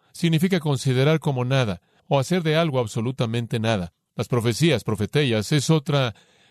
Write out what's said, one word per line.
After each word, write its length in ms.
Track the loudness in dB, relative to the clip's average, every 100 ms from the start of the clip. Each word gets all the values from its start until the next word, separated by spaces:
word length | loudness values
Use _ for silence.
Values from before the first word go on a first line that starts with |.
| _
significa 480 | -4 0 2 2 0
considerar 580 | 0 0 0 2 2 2
como 240 | 0 -2
nada, 380 | 0 0 0 -4 -12 _ -2
o 100 | 0
hacer 260 | 0 0
de 120 | 2 0
algo 240 | 0 0
absolutamente 800 | -2 -2 -4 -2 -2 -2 -4 -2
nada. 320 | 0 0 -2 -10 _ -10
Las 140 | -2
profecías, 560 | 0 0 2 2 2 -2
profetellas, 640 | -4 -2 0 0 0 0
es 180 | 0 2
otra 460 | 0 2 0 -2 -4 _ _ _